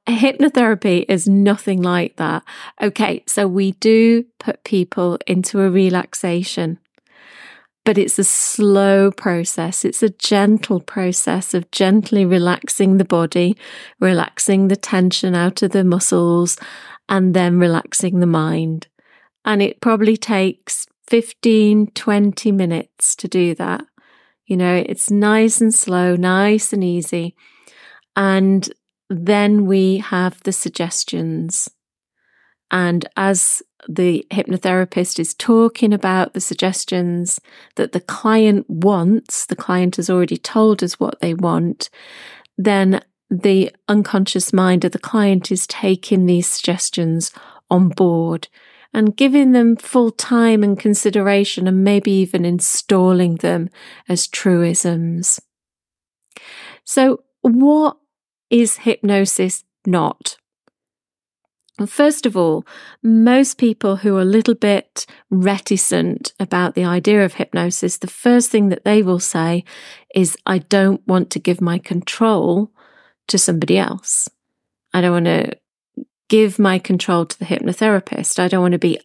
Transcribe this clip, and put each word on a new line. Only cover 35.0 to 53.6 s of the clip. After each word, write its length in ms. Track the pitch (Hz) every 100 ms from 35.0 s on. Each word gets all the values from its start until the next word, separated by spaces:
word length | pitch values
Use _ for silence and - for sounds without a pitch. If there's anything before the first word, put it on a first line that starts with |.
| 180 -
is 140 | 165
talking 580 | - - 226 226 - 220
about 420 | 208 190 185 -
the 60 | 185
suggestions 1000 | - 180 185 185 - 185 175 175 175 - _ - - -
that 160 | -
the 80 | 175
client 680 | - - 220 220 214 202 -
wants, 800 | 160 190 190 170 220 - - -
the 80 |
client 400 | - - 180 180
has 160 | 180 175
already 260 | 180 175 170
told 460 | - 220 220 202
us 160 | 180 -
what 220 | - -
they 140 | 170
want, 540 | 170 175 165 170 - - _ - - - - _ -
then 420 | 202 196 190 190 - _ -
the 420 | 180 202 190 - - -
unconscious 640 | 208 196 196 190 185 -
mind 320 | 190 185 180
of 60 | 175
the 80 | -
client 540 | - 220 202 185 -
is 140 | 185 -
taking 600 | - 196 185 - 190 180
these 220 | 175 175
suggestions 840 | - - 175 - - 165 165 - - - - -
on 180 | 180 180
board 600 | - 180 165 165 165 - _ _ _ _
and 240 | 220 214 208
giving 360 | 269 285 262
them 240 | 247 233 226
full 340 | - 262 226
time 540 | - - 240 226 220
and 140 | 202 196
consideration 920 | 214 202 208 202 196 202 202 - 185
and 160 | 190
maybe 260 | 196 202 202
even 340 | 190 185 180
installing 920 | 175 175 - - - 190 185 180 175 165
them 320 | 175 175